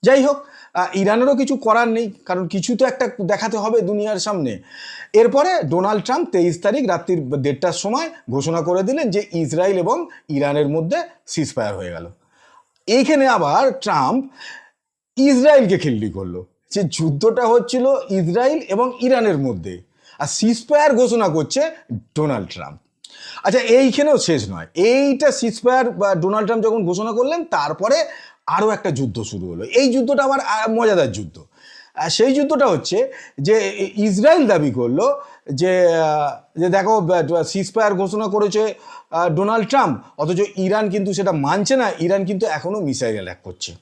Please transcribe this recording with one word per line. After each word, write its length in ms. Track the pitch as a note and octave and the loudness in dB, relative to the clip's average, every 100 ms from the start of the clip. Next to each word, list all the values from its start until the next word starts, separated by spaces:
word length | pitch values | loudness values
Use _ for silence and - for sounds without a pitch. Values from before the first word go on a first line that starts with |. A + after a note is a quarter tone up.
যাই 220 | G3 C#4 | 6 4
হোক, 200 | C4+ C#4+ - - - | 4 0 -6 -20 -10
আহ, 120 | E3+ F3+ | -4 -2
ইরানেরও 400 | F#3+ G3 A3 B3+ | 0 0 2 2
কিছু 220 | C#4 C4+ C4+ | 2 0 -2
করার 320 | A3 A3 A#3 | 2 2 2
নেই, 240 | A3+ A3+ - | 0 -4 -8
কারণ 240 | - F3+ F3+ | -6 -4 -4
কিছু 280 | G3 F3+ A#3+ | -4 -4 0
তো 100 | B3+ | 0
একটা 240 | B3+ C4 - | 0 -6 -4
দেখাতে 340 | F3+ G3 G#3+ G#3+ | -4 -2 -2 -4
হবে 240 | G#3 A#3 | 0 0
দুনিয়ার 380 | F#3 G#3 G#3+ G#3 | 0 -2 -4 -4
সামনে। 400 | G#3 G3+ C3+ G2 - - - - - | -4 -4 -4 -6 -12 -20 -20 -20 0
এরপরে 500 | G#3 A#3 C4+ D#4+ F4+ | 4 4 4 2 0
ডোনাল্ড 420 | E3+ E3+ F#3+ G#3+ | 0 0 0 -2
ট্রাম্প 260 | - C4+ F4 | -2 -2 0
তেইশ 320 | F#3+ F3 E3+ | 0 0 0
তারিখ 260 | G3+ A#3+ B3 | -2 -2 0
রাত্রির 420 | E3+ F3 F3+ C3 | -2 -2 -4 -2
দেড়টার 420 | C#3+ C3+ C#3 F3+ | -4 -2 -2 -2
সময় 380 | E3+ G3 A#3+ E4 E4 - | -2 -4 -4 -4 -10 -8
ঘোষণা 300 | C#3 C#3 E3 | -4 -2 -2
করে 220 | D#3+ F3+ | -2 -2
দিলেন 280 | F#3+ C#4 C#4 | 0 -2 -2
যে 120 | F3 - | -4 -4
ইসরায়েল 460 | E3+ D#3 D3+ F#3 G3 | -4 -4 0 0 0
এবং 280 | F3 C#4 E4+ - _ | 0 -2 -4 -14 _
ইরানের 400 | C#3+ C#3+ D3 D3 | -2 0 0 0
মধ্যে 280 | D#3 E3 D4+ E4+ _ - | 0 -2 -4 -6 _ -12
সিজফায়ার 500 | - C3+ - G#2+ G2 | -6 -4 -4 -6 -6
হয়ে 140 | F#2 | -10
গেল। 160 | E2+ E2+ - _ _ _ _ _ _ - | -10 -14 -18 _ _ _ _ _ _ 0
এইখানে 420 | A#3 C4+ D4+ C4+ | 2 4 4 4
আবার 440 | A3+ D3+ E3 C4 - | 2 2 2 2 -2
ট্রাম্প 480 | G#3 E3 C3 A3+ C4+ _ - - - _ _ _ _ - | -2 0 0 -2 -4 _ -20 -20 -20 _ _ _ _ 0
ইসরায়েলকে 600 | C4+ C4 C4+ D4 A3 F3+ | 4 6 6 6 6 2
খিল্লি 320 | D#3 A2+ G#2 | 0 -2 -4
করলো 360 | F#2+ F#2+ F2+ F#2 _ _ | -6 -8 -10 -14 _ _
যে 120 | G3+ | -4
যুদ্ধটা 600 | F3+ - D#3+ C#3+ G#3+ A3 A#3+ | -4 -2 -2 2 0 2 4
হচ্ছিল 400 | A#3+ A#3+ B3+ B3+ C4+ - | 2 2 0 2 0 0
ইসরায়েল 480 | F#3+ E3 F3 B3+ D#4 B3 | -2 0 2 2 0 -2
এবং 240 | G3 B3 B3 | -2 -2 -2
ইরানের 380 | B3 B3+ A3 D#3 | 0 2 2 0
মধ্যে, 440 | C#3 G#2 E2+ F2+ - _ _ - | -2 -4 -8 -12 -16 _ _ -8
আর 80 | D3+ | -6
সিজফায়ার 680 | - G#3+ A3+ - D4 D4+ A#3+ | -2 0 0 0 2 4 4
ঘোষণা 320 | B3 A#3 G3+ | 4 2 2
করছে 420 | D#3+ D3+ B3+ D#4+ D#4 _ | 0 0 0 -2 -4 _
ডোনাল্ড 540 | A2+ - - D3+ B2 F2 | -12 -8 -4 -2 -2 -6
ট্রাম্প। 320 | - C#2+ D2+ _ _ - - - - | -12 -14 -16 _ _ -20 -20 -20 -4
আচ্ছা, 160 | - B3 | 0 0
এইখানেও 580 | A#3 A#3 C4+ A#3 C#4+ C4+ | 4 6 6 4 2 2
শেষ 320 | - D#3 F#2+ | 2 -2 -2
নয়, 160 | F2+ E2 | -10 -10
এইটা 580 | - G3+ C4 C#4+ C4+ D4 | 0 2 4 2 2 2
সিজফায়ার 580 | C4 A#3 - B3 B3+ B3 | 2 -4 0 2 2 0
বা 240 | F3 G3 | 0 0
ডোনাল্ড 320 | F#3+ F3 G#3+ G#3 | 0 0 -2 -2
ট্রাম্প 180 | A3+ | 0
যখন 220 | A3 A3+ F3 | 0 0 -2
ঘোষণা 260 | F3+ A3 | -4 -4
করলেন, 320 | A3 B3 E4+ | -2 -2 -2
তারপরে 520 | E4 F3 D3 D#3 G3 D4 D4 - - _ - | -2 -2 -2 -4 0 0 0 -6 -20 _ -4
আরও 240 | E3+ G#3+ | 0 0
একটা 200 | G3+ G3+ | 0 -2
যুদ্ধ 320 | C3+ C3+ G#2 | -2 -4 -6
শুরু 280 | A2 G2 F2+ | -10 -10 -10
হলো। 140 | E2+ | -10
এই 280 | A2+ A#3 C4+ | 0 2 2
যুদ্ধটা 320 | B3 A#3+ C#4 | 2 0 0
আবার, 160 | C4+ C4+ | 0 0
আহ, 300 | - G#3+ A3 | -2 -4 -2
মজাদার 420 | A3+ A3+ F#3+ C3+ | 0 2 4 2
যুদ্ধ। 320 | G#2+ F#2+ - - _ - - - | -2 -10 -14 -20 _ -20 -20 -20
আহ, 140 | - E3 | -8 -4
সেই 260 | - A#3 | 2 2
যুদ্ধটা 320 | C4+ C#4+ D4+ C#4 | 4 2 2 2
হচ্ছে 460 | E3 - F#3 C4 - - - | 2 -2 -2 -2 -6 -20 -8
যে 300 | C#3+ A3 G3 | 0 2 0
ই-, 360 | G#3 G3 G#3 | -4 -8 -2
ইসরায়েল 420 | G#3+ F#3+ B3+ E4+ C4 | 0 4 4 6 4
দাবি 240 | F#3 D3 | 2 0
করলো 500 | A#2 A#2+ C3+ A#3+ C#5+ - - - | 0 -2 2 0 -2 -6 -20 -10
যে, 340 | C3+ F3+ F#3 F3+ | -2 0 4 4
আহ, 720 | E3 D#3 D3+ D3 A#2+ _ - | 4 2 0 -2 -6 _ -4
যে, 80 | F3+ | 2
"দেখো, 440 | F#3+ F#3+ A3 E3 | 2 4 2 2
আহ, 300 | F3+ C#3+ E3+ | 0 2 0
সিজফায়ার 520 | D#3 G3 F#3+ A3 G#3+ | -2 -4 -4 0 0
ঘোষণা 320 | G3 F#3+ G#3 G#3+ | 2 -2 -2 -2
করেছে, 480 | G#3 G#3 G#3 G#3+ - - - _ | 0 0 0 -2 -4 -16 -20 _
আহ, 180 | D#3+ F3 | -2 0
ডোনাল্ড 400 | D#3 G3+ A3+ G#3+ | 0 0 0 0
ট্রাম্প, 320 | C#4 G#3+ A2+ - - | 2 2 -2 -10 -8
অথচ 220 | D3+ F3+ G3+ F#3+ | -4 0 -2 -2
ইরান 340 | F#3+ G#3+ G#3+ | -2 0 0
কিন্তু 220 | G3 G3 | -2 -4
সেটা 200 | F#3+ G3 | -2 -2
মানছে 440 | E3 C#3 F3+ G#3 C4 | -2 0 -2 0 0
না, 140 | A3+ E3 | 0 -2
ইরান 240 | E3+ G3 | 0 0
কিন্তু 220 | F#3+ G3 G#3+ | -2 -4 -4
এখনও 340 | D#3 E3 G#3 | -4 -6 -6
মিসাইল 340 | E3 C3 B2 | -4 -4 -4
অ্যাটাক 280 | G#2+ F2+ F2+ | -4 -8 -14
করছে।" 300 | - F2+ - F2+ | -16 -14 -14 -14